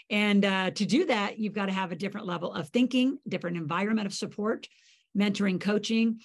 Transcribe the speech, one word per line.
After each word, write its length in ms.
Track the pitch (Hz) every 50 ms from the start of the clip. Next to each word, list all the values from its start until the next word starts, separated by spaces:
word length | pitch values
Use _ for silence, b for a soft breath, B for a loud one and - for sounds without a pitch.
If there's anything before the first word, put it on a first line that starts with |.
| B -
And, 360 | 214 208 208 208 202 202 202
uh, 260 | 196 190 190 190 185 180
to 140 | - 208
do 200 | 151 202 311 370
that, 340 | 320 247 208 202 214 - 220
you've 140 | 214 202 202
gotta 180 | 208 196 190 190
have 180 | 190 190 170
a 60 | 180
different 320 | 151 202 196 202 208 - 180
level 240 | 175 170 170 - -
of 160 | - - -
thinking, 500 | - 247 254 247 - 254 254 262 - - - 214
different 280 | 185 170 175 175 175
environment 500 | 170 160 143 170 180 202 214 226 220 208
of 80 | 196 -
support, 540 | - 214 - - - 208 214 247 - - - b b b b b b b b - 202
mentoring, 420 | 208 208 202 - 202 196 185 170
coaching, 600 | - 202 208 208 208 - 226 226 226 226 220 226 B